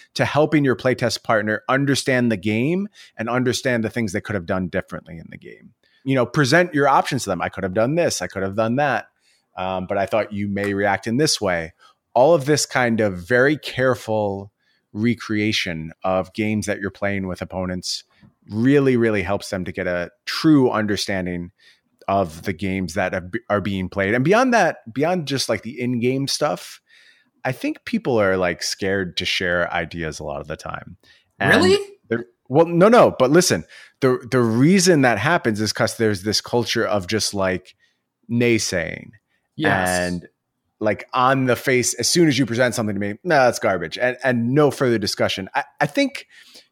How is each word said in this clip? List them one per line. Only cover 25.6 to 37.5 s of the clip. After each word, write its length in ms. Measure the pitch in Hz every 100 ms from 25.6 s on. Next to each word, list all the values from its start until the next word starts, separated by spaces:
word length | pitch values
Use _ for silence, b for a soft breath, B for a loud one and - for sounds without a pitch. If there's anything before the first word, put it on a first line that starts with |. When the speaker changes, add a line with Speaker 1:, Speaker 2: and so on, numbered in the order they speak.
Speaker 1:
the 180 | 117 113
in-game 480 | 123 123 120 135 139
stuff, 520 | - 151 175 - - _ b b b b _
I 80 | 131
think 320 | 127 285 311 -
people 340 | 226 - 117
are, 160 | 101 95
like, 260 | 90 85
scared 540 | - - 98 98 92 -
to 60 |
share 480 | 90 - 92 87 85
ideas 460 | 85 82 85 80 71
a 60 |
lot 160 | 78 71
of 60 | -
the 100 | 78
time. 400 | 80 82 - 90 b b b _
And 240 | - 196
Speaker 2:
Really? 140 | 359 403 - - _
Speaker 1:
they're, 180 | - - _ _
well, 180 | 135 165
no, 220 | 170 196
no. 260 | 240 131 -
But 120 | -
listen, 340 | 156 175 95 - B B B
the, 260 | 131 127 117
the 120 | 127
reason 600 | 117 113 143 196 175 165
that 160 | 131 107
happens 420 | 127 170 123 104
is 120 | 107
'cause 240 | - - -
there's 260 | 110 101
this 200 | 101 98
culture 440 | - 120 117 117 101
of 200 | 104 87
just, 260 | 107 -
like, 420 | 101 95